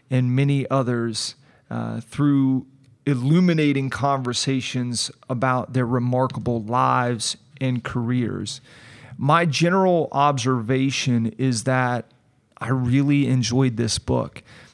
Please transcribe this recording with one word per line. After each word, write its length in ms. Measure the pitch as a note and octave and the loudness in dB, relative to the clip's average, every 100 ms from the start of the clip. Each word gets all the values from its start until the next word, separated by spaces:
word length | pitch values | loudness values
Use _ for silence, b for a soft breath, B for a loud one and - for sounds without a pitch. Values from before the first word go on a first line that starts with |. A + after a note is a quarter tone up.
| _ | _
and 260 | B2+ B2 B2+ | 0 2 2
many 320 | C#3+ C#3 B2+ | 2 0 0
others, 640 | C3+ B2 A#2+ A#2 A2 - - b b - | 0 0 -2 -2 -4 -8 -12 b b -10
uh, 300 | A#2 A2+ A2+ | -8 -6 -8
through 680 | - - D3 C#3 C3+ C3 - _ _ _ | -8 0 2 4 2 0 -4 _ _ _
illuminating 840 | - C3+ B2+ E3+ F3+ D#3+ D3 C#3 C3+ | -2 0 2 4 4 4 2 0 -2
conversations 1200 | - C#3 C#3 B2 A#2 - C3+ - B2+ B2 A#2 - - - | -2 -2 0 -2 -4 -2 -2 -4 -4 -4 -4 -6 -10 -8
about 460 | B2 C3 B2+ - | -2 0 0 -2
their 120 | B2+ A#2+ | -2 0
remarkable 760 | B2 B2 B2 B2+ A#2 A#2+ A#2 | 0 0 0 0 -2 -4 -4
lives 720 | G#2 B2 C3 B2+ B2 A#2 - - _ - | -2 0 2 2 0 -2 -6 -8 _ -6
and 240 | C3 B2 | -4 -2
careers. 760 | - B2 A#2 B2 A2+ G2 G2+ - B B B B B - | -4 -4 -2 0 -2 -4 -8 -12 B B B B B -4
My 260 | C#3 E3 | 2 2
general 640 | E3+ B2 E3+ F#3+ F#3 F3 - | 2 2 2 4 4 2 0
observation 1160 | C#3 D3 C#3 B2 B2+ A2 C3 C3+ B2+ C3+ A#2+ A2+ - | 2 2 2 0 0 0 0 0 -2 0 0 0 -2
is 260 | C3 A#2 | -2 0
that 420 | C3 B2+ B2+ B2 - _ _ _ _ - | 0 0 0 -4 -8 _ _ _ _ -10
I 100 | A#2 | -2
really 580 | C3 B2 C3+ C#3+ C#3+ C3 | 0 2 2 4 2 2
enjoyed 500 | B2+ A2 B2 C3 A2+ | 0 2 2 2 0
this 220 | A#2 - | -2 -4
book. 440 | - B2+ - - B B B | -2 -2 -2 -10 B B B